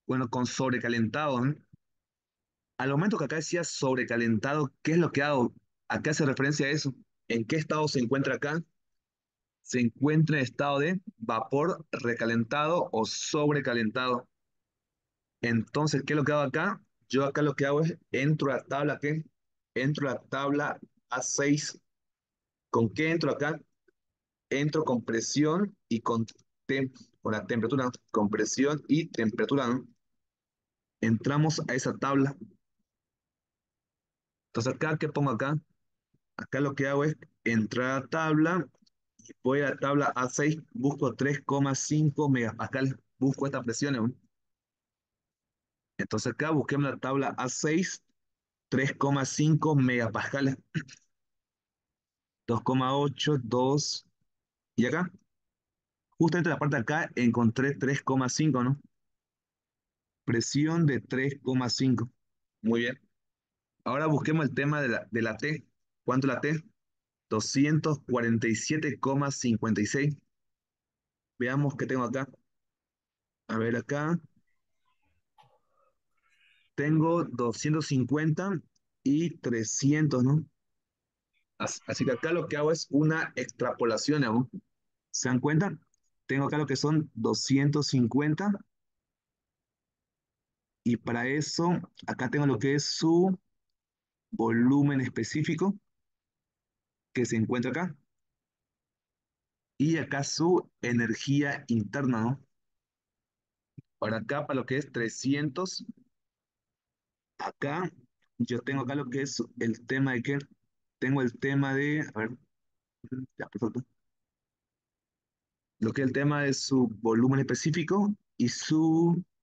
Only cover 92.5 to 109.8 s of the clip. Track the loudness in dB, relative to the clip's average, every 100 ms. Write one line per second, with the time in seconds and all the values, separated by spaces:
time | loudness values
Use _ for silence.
92.5 | 2 2 0 -2 -2 2 4 4 0 _
93.5 | _ _ _ _ _ _ _ _ -2 0
94.5 | 4 4 6 4 2 -2 -4 -4 -2 -2
95.5 | 0 -2 -2 _ _ _ _ _ _ _
96.5 | _ _ _ _ _ _ -4 -2 0 0
97.5 | 0 -2 -2 -6 -8 _ _ _ _ _
98.5 | _ _ _ _ _ _ _ _ _ _
99.5 | _ _ -2 0 0 -2 -4 -4 0 2
100.5 | 2 0 _ -2 0 0 -2 0 0 0
101.5 | -2 -2 -2 -2 -2 -2 0 0 -2 -8
102.5 | _ _ _ _ _ _ _ _ _ _
103.5 | _ _ -20 -20 _ -4 -4 -4 -4 -4
104.5 | -4 -2 -4 -4 -4 -4 -4 -2 0 -2
105.5 | -4 -6 -8 -14 -18 _ _ _ _ _
106.5 | _ _ _ _ _ _ _ _ -12 -12
107.5 | -8 -6 -4 -4 -8 -20 _ _ -8 -4
108.5 | -4 -4 -4 -4 -4 -4 -6 -6 -6 -8
109.5 | -4 -4 -4